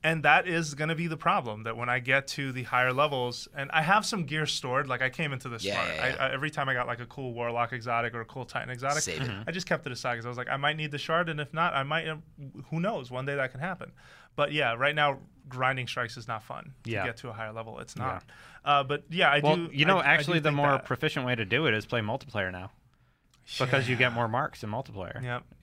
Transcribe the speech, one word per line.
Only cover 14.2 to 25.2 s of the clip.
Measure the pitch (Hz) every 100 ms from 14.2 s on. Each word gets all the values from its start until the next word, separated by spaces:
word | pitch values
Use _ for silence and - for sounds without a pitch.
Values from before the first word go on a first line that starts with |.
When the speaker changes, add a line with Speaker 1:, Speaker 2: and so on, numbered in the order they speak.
| - -
Speaker 1:
But | 143
yeah, | 147 131
right | 117 139
now, | 151 147 135 - - -
grinding | 127 131 135 120
strikes | - 117 120
is | 113
not | 113
fun | - - - 131
to | 117
Speaker 3:
Yeah. | 107 98
Speaker 1:
get | 113
to | 127
a |
higher | 113 110
level. | 110 113 120
It's | 113 -
Speaker 3:
Yeah. |
Speaker 1:
not. | 131 123 - - - -
Uh, | 143 143
but | 131 143 -
yeah, | 165 170
I | 143
Speaker 3:
Well, | 147 175
Speaker 1:
do, | 165
Speaker 3:
you | 139 156
know, | 190
Speaker 1:
I, |
I |
do | 139 147
Speaker 3:
actually, | 147 170
the | 151
Speaker 1:
think | 143
Speaker 3:
more | 143
Speaker 1:
that. | 135
Speaker 3:
proficient | - 127 151 147
way | 123
to | 123 101
do | 120
it | 156
is | 107 -
play | 120
multiplayer | 107 131 143 107 92
now. | 92 92 _ _ _ _ _ _ _ - -
Because | 123 135 123
you | 123
get | 123
Speaker 1:
Yeah. |
Speaker 3:
more | 117 113
marks | 117 147 -
in | 107
multiplayer. | 110 139 104 87 -